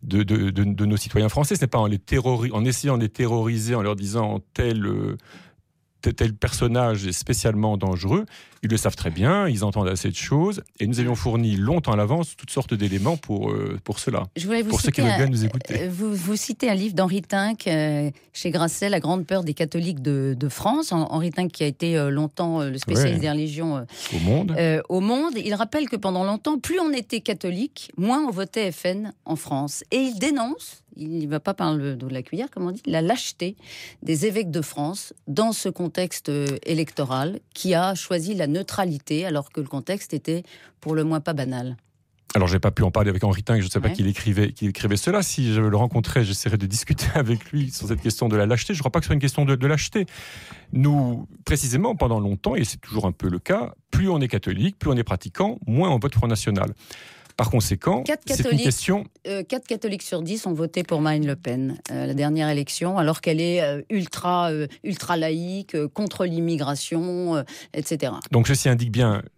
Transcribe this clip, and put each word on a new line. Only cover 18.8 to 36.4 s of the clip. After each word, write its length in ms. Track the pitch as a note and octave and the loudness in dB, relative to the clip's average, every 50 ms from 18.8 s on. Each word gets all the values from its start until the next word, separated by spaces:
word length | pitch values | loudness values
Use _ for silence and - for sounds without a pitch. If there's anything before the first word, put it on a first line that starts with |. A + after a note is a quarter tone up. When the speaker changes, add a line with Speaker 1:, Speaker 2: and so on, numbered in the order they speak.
| G3 G3+ | -2 0
Speaker 2:
La 100 | G3+ E3+ | 0 0
grande 280 | - D3+ F3+ F#3+ E3+ - | 2 0 0 0 0 0
peur 160 | F#3+ F#3+ F3 | -2 -2 0
des 100 | D#3 D3 | -2 -2
catholiques 480 | - E3 D3+ - E3+ E3+ F3 F3+ C#3 | -2 -4 -2 -2 -2 -2 -2 -4 -2
de, 320 | B2+ D3 C#3+ C#3 C3+ C3+ C3 | -2 0 0 0 0 0 0
de 120 | B2 D3 C#3+ | -2 -2 -4
France. 420 | - - - G3+ B3+ D4+ D#4+ - | -4 -2 0 0 2 2 0 0
Hen-, 160 | F#3 E3 D#3 - | 0 0 0 0
Henri 220 | - D#3+ E3 F3 | -2 -2 -2 -2
Tinck 220 | D3+ - F#3 E3+ | -2 -2 -2 -4
qui 100 | - - | -2 -2
a 60 | D#3 D3 | -2 -2
été, 280 | C#3 _ E3+ E3+ E3 | -2 _ -2 0 2
euh, 140 | D#3+ C#3+ C#3 | 2 2 2
longtemps, 500 | C#3 C#3+ D#3 D3 _ - F3+ E3+ E3 D#3+ | 0 0 0 -2 _ -2 -2 0 0 0
euh, 100 | D3 C#3 | -2 -2
le 80 | C3 C3 | -4 -4
spécialiste 360 | - A#2 - - C#3 - F3 | -2 0 2 4 4 4 2
Speaker 1:
Ouais. 60 | E3 | 2
Speaker 2:
des 100 | D#3 D3+ | 0 0
religions, 460 | D3 D3+ D#3 D#3 D3 D3+ E3 E3 D3 | 0 0 -2 -4 -4 -4 -4 -2 -2
euh, 80 | C3+ A#2+ - - - - - - | -4 -6 -10 -14 -12 -10 -6 -4
Speaker 1:
Au 20 | D#2+ | 0
Monde. 360 | E2 F2+ A#2 D3+ G3 F#3 D#3+ D#3 | 2 2 2 2 2 0 0 2
Speaker 2:
euh, 220 | E3+ E3 D#3 - - - | 2 2 2 0 0 -2
au 100 | F3+ F#3 | -2 0
Monde. 360 | F#3+ G#3 A#3+ C4 D4+ E4+ C#4 | 2 2 2 2 0 0 -2
Il 180 | A3 E3 G#3 G3+ | -2 -2 -2 0
rappelle 340 | G3 A#3 A3+ - D4+ D4+ A#3 | 0 -2 0 0 -2 -2 0
que 60 | - | -4
pendant 300 | G#3 G#3 G3 F#3 F3+ F#3 | -2 -2 -2 0 0 0
longtemps, 340 | G3 G#3 G#3+ _ D4+ D#4 C4+ | 0 -2 -2 _ -2 -2 -2
plus 220 | - - D#4+ F#4+ | -2 -2 0 0
on 120 | F4 D#4 | 2 0
était 280 | C#4+ B3+ G#3+ _ - A3+ | 0 -2 -4 _ -6 -4
catholique, 720 | - - G3+ D#3+ - F#3 F3 F3+ B3 D4 _ - - - - | -2 -4 -4 -4 -4 -4 -2 -2 -4 -6 _ -12 -18 -14 -6
moins 280 | - F3+ G#3+ B3 C#4+ D#4 | -2 0 2 2 2 2
on 60 | C4+ | 0
votait 400 | G3 F3+ G3 F#3 - A3+ G#3+ F#3+ | -2 -4 -6 -4 -2 -2 -2 -2
F 140 | D#3 - - | -4 -2 -2
N 260 | F3+ F#3 G3+ G#3+ G#3 - _ _ | -2 -2 -2 -6 -8 -12 _ _
en 120 | - D#3+ | -6 -6
France. 480 | D3+ - - D3 C3+ C#3+ D3 - - - _ | -6 -4 -4 -2 -2 -2 -4 -6 -8 -6 _
Et 60 | - B3+ | 0 0
il 200 | C4+ C4 A#3+ F#3+ | 0 0 -2 -2
dénonce, 640 | A3 D4 D4 C#4 A3+ A#3+ D#4 A#4+ - - - - _ _ - | 0 0 0 0 0 -2 -4 -8 -10 -18 -18 -20 _ _ -14
il 140 | - D3+ D#3 | -12 -10 -6
n'y 160 | E3 E3 D3+ C#3+ | -4 -4 -2 -2
va 100 | D3+ D3+ | -4 -2
pas 160 | _ - G3 | _ -4 -2
par 200 | - F3 D#3+ D#3 | 0 0 0 0
le 200 | D3+ C#3 C#3+ C3+ | 0 -2 -4 -4
dos 140 | A#2+ B2+ C3 | -6 -6 -6
de 40 | C3 | -6
la 80 | B2+ | -8
cuillère, 280 | C3 - - F3 A#3+ D4 | -8 -6 -6 -6 -6 -6
comme 160 | - G3+ F3+ | -6 -6 -6
on 60 | F3 | -4
dit, 100 | F#3 A3+ _ | -6 -6 _
la 160 | - E3 D#3+ | -2 0 0
lâcheté 520 | D#3+ E3+ A#3 B3+ - - - _ F3 F3+ G3+ _ - - - - - - - _ | 2 2 0 0 -2 -10 -6 _ -6 -6 -6 _ -18 -20 -18 -18 -18 -18 -18 _
des 240 | - - D#3+ D3+ E3+ | -4 -2 0 0 0
évêques 240 | A3 F#3 G#3+ A3 E3+ | 0 0 0 -2 -2
de 120 | D3 E3 | -2 -4
France 520 | D3+ - - - D3 D3+ F#3+ G3+ - - - _ _ - | -4 -4 -6 -6 -4 -4 -4 -8 -12 -14 -18 _ _ -4
dans 240 | C#3+ C#3+ A3 A3+ | 0 0 2 0
ce 160 | G#3+ - - G3 | 0 -2 -4 -6
contexte, 600 | E3+ - F3+ E3 D3+ - F3+ E3+ - - - - | -4 -4 -6 -4 -2 -4 -4 -4 -6 -8 -6 -4
euh, 180 | C#3+ C#3+ | -2 0